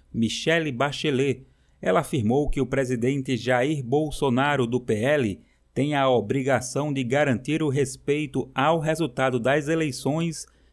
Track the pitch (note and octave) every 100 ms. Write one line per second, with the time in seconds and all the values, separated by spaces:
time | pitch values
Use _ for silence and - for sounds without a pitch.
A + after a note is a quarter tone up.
0 | _ A2+ A2 - D#3 E3 D3+ A#2+ C#3+ -
1 | D#3 B2+ C#3 B2+ - _ _ - F3+ F3+
2 | - D3+ G#2 C3+ D3 C#3+ B2+ C3+ B2+ B2+
3 | B2 C#3+ C3 A#2+ A2 B2+ C#3 D3+ A#2 D3
4 | D#3 - C#3 B2 C#3+ C#3+ A#2 A#2+ B2 G#2+
5 | B2+ D3+ A2 F2+ _ _ _ - C#3+ C#3+
6 | C3+ A#2+ G#2 C3+ C3 B2 C3 C#3 D3 C3+
7 | A#2+ C#3 C#3+ A2+ - D#3+ D3+ C3+ C3+ -
8 | - D3 D3 C3+ - - D3 E3 D#3 D#3+
9 | D3+ C3+ C3 B2+ B2+ D3 C#3+ D#3+ D#3 B2+
10 | C3+ D#3+ E3+ D#3 - _ _